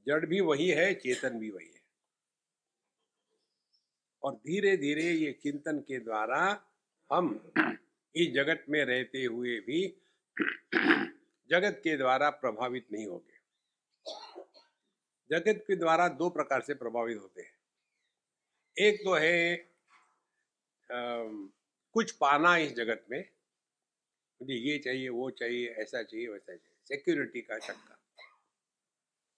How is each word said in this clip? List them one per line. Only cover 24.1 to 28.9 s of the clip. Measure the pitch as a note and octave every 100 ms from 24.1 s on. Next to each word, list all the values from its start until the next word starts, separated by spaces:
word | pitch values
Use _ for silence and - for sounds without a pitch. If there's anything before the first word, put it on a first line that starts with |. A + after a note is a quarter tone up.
| _ _ -
मुझे | C3
ये | B2+ B2 D3
चाहिए, | B2+ C3 C3
वो | A#2+ C3
चाहिए, | B2 A#2+ A#2+ A#2+
ऐसा | A2+ G#2+ B2
चाहिए, | A2 A2 A#2+
वैसा | G2+ - F2+
चाहिए, | _ _
Security | - C#3 - D3+ B2+ A#2+
का | A2+ A2
चक्कर। | - G2 - - _ - - _ _ _ _ _ _